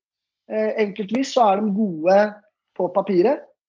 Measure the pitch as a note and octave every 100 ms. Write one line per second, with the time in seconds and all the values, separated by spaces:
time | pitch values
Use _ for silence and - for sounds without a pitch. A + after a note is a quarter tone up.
0 | _ _ _ _ - A3 G#3+ - G#3 F#3+
1 | G3+ A3+ C4+ B3+ G#3+ G3 G#3+ G3 G#3+ D#3+
2 | E3 G3 G#3 G3+ _ _ _ - F3 G3
3 | F#3+ F3+ G#3 D4+ - _